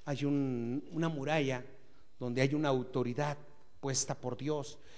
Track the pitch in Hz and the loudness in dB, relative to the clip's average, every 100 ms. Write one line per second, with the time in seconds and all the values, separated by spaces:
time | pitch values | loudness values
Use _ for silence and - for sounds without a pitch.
0 | - 131 143 143 135 120 117 135 - 160 | -4 0 2 4 2 2 0 -2 -2 0
1 | 165 151 139 156 135 127 - - - - | 0 0 2 2 2 0 -4 -12 -12 -12
2 | - - 123 120 135 147 151 131 123 131 | -12 -6 0 4 4 6 4 4 2 0
3 | 123 120 147 143 - - - - 135 131 | 0 0 0 -2 -8 -12 -12 -6 -2 0
4 | - 135 123 120 139 151 139 - - | 0 -2 -4 -2 -2 -2 -4 -8 -12